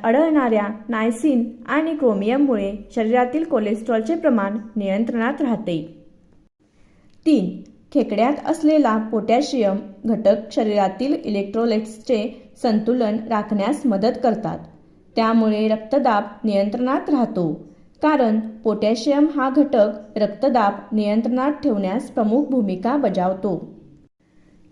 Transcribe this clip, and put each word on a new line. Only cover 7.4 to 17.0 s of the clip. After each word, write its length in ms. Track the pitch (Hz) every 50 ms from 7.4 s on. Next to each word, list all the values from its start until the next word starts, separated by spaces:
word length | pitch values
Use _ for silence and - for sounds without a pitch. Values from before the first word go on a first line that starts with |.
| 180 180 - - - - - _ _ _ -
खेकड्यात 380 | 294 220 - 208 202 226 254 294 - -
असलेला 500 | - 320 320 - 302 311 311 277 233 214 220 220 220 -
पोटॅशियम 640 | 214 202 220 226 247 294 - - 254 220 196 190 202 - - - - -
घटक 320 | 220 233 220 214 - 202 202 - - -
शरीरातील 640 | - 226 214 208 208 196 190 190 - 247 277 302 330 -
इलेक्ट्रोलाइट्सचे 1300 | - 202 196 196 202 - 226 233 233 220 220 220 - - - - - 254 214 208 233 - - - - - - -
संतुलन 540 | 247 214 214 - 233 247 254 240 208 208 220 - -
राखण्यास 580 | 233 208 208 214 214 208 196 220 294 - -
मदत 320 | 254 208 190 196 240 254 254 -
करतात. 360 | 240 214 - - 160 156 - - - - - - _ _ _ _ _ -
त्यामुळे 520 | - 220 220 226 226 220 220 214 208 214 220
रक्तदाब 560 | 220 214 214 - - 277 247 262 220 208 208 208 - - -
नियंत्रणात 640 | 220 208 196 196 208 208 240 247 254 269 349